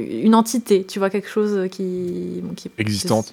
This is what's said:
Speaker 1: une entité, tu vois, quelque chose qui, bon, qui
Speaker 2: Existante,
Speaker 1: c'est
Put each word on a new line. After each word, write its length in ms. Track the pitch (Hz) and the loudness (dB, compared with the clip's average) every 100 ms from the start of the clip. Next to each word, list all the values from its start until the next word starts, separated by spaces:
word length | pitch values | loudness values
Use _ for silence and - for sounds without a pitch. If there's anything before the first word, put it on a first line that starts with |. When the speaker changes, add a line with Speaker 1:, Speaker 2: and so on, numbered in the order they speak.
| 82 110 | -4 2
Speaker 1:
une 140 | 208 226 | 6 6
entité, 480 | 226 247 - 196 | 6 0 2 2
tu 160 | 190 202 | 2 -2
vois, 100 | 196 | -2
quelque 200 | 202 190 | -2 -2
chose 400 | 214 208 202 185 | -2 0 0 -2
qui, 720 | 185 190 180 175 180 180 180 | -4 -6 -4 -4 -6 -6 -8
bon, 100 | 180 | -8
qui 160 | 175 - - | -10 -10 -4
Speaker 2:
Existante, 500 | 107 101 175 110 | -2 -2 0 0
Speaker 1:
c'est 40 | 107 | 0